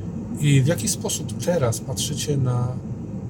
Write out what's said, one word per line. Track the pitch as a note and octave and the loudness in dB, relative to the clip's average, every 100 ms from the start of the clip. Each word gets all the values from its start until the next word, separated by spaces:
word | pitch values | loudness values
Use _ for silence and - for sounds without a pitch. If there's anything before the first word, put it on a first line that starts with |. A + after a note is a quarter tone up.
| - - - - | -6 -6 -6 0
i | D3 C#3 | 4 6
w | C3 | 6
jaki | E3+ - | 2 0
sposób | - C#3+ - C3+ A2 | -2 -2 -4 -4 -4
teraz | - F3 B2 A2+ | 0 2 2 0
patrzycie | - - - D3 - C#3 | -4 -4 -2 -2 0 0
na | B2+ B2 B2+ C3 - - - - - | 2 2 0 -4 -6 -8 -8 -8 -8